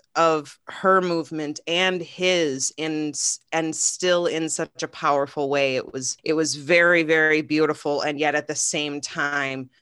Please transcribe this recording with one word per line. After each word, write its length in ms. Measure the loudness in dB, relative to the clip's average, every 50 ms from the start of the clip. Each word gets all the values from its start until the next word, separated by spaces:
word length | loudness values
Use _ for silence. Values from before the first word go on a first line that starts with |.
| -12 _ 0
of 420 | 2 4 4 4 2 -2 -6 -14 -20 _ -18
her 320 | -8 0 4 4 6 6
movement 580 | 4 2 0 -2 -2 -4 -6 -6 -6 -6 -8 -8 -6
and 340 | -2 0 0 2 0 0 -2
his 720 | -6 -8 -6 -2 0 2 2 2 2 0 0 -2 -4 -6 -6
in 320 | -4 -4 -4 -2 -2 -4 -4
s-, 320 | -4 -4 -4 -4 -4 -6 _ _
and 240 | -2 -2 -2 -2 -2
still 520 | -2 -2 -2 -2 0 2 2 2 2 2
in 220 | 0 0 -2 -2 -4
such 360 | -4 -4 -6 -6 _ -8 -8
a 20 |
powerful 640 | -8 -6 -2 0 2 2 2 0 -2 -2 -2 -2 0
way. 240 | 2 2 2 2 0
It 180 | -2 -4 -6
was, 240 | -8 -8 -6 -6 -8 -4
it 120 | -2 0 0
was 200 | 0 0 0 -4
very, 480 | -4 0 4 4 6 6 6 6 4
very 400 | 4 4 4 4 4 4 2 2
beautiful. 600 | 0 0 0 2 2 2 0 -2 -2 -2 -2 0
And 180 | -2 -2 -2 -2
yet 160 | 0 0 0
at 100 | 0 -2
the 80 | -4 -4
same 460 | -4 -2 -2 -2 -2 -4 -4 -6 -6
time, 680 | -8 -8 -6 -4 -4 -2 -2 -2 -4 -4 -6 -8 -10 -12 _ _